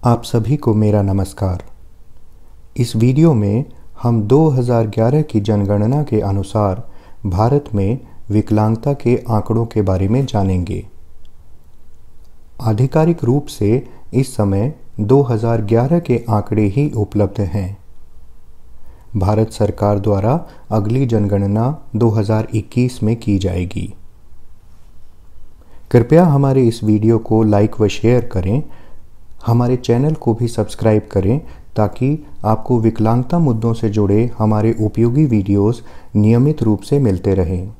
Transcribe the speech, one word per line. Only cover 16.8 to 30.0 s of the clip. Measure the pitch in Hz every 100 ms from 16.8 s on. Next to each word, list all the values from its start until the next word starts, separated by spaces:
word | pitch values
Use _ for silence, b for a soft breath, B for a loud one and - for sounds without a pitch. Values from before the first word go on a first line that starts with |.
| 147
उपलब्ध | 117 101 104 101 -
हैं। | 98 107 92 98 - - - - - - - - - b b b b 104
भारत | 95 107 110
सरकार | - 101 - 104 104
द्वारा | 101 101 101 156 165 B B
अगली | 107 107 123 135
जनगणना | 113 101 98 98 104 123 156 - 107
दो | 117
हज़ार | 110 101 110 -
इक्कीस | 110 - - 123 -
में | 107 113
की | - 98
जाएगी। | 92 90 92 - - - - - - - - - - - - - - - - - - - b b -
कृपया | 123 113 160
हमारे | 180 139 139 135 123
इस | 113
वीडियो | 107 107 110 113
को | 110 110
लाइक | 110 104 104 -
व | 107
शेयर | - 113 123 113
करें, | 95 92 120 - B B B - - - - -
हमारे | 117 123 123
चैनल | 123 120